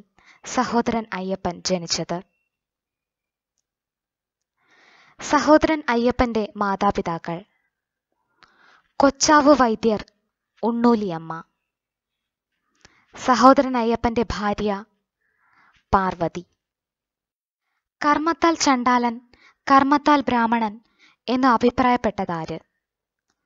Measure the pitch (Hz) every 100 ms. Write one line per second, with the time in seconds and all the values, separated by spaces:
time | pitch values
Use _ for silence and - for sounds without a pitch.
0 | - _ _ _ - - 233 233 233 233
1 | 220 185 190 190 180 175 - 185 165 -
2 | 165 175 - _ _ _ _ _ _ _
3 | _ _ _ _ _ _ _ _ _ _
4 | _ _ _ _ _ _ _ _ _ _
5 | _ - - 294 254 311 311 311 - 233
6 | 240 - 247 226 202 208 202 196 202 202
7 | 185 165 - 170 208 _ _ _ _ _
8 | _ _ _ _ - _ _ _ _ -
9 | 277 - - 302 277 277 240 220 226 202
10 | - _ _ _ _ _ 214 233 240 233
11 | 208 165 165 165 - _ _ _ _ _
12 | _ _ _ _ _ _ _ _ - _
13 | _ - - 233 254 269 262 247 226 233
14 | 240 226 226 185 208 208 208 196 214 _
15 | _ _ _ _ _ _ _ _ - 196
16 | 185 175 165 175 175 _ _ _ _ _
17 | _ _ _ _ _ _ _ _ _ -
18 | 302 294 320 330 339 320 294 254 247 247
19 | 240 233 - _ _ _ - 269 269 294
20 | 294 294 - 247 226 233 214 220 _ _
21 | _ _ - 254 262 226 240 - 247 247
22 | 220 - 190 165 160 160 _ _ _ _
23 | _ _ _ _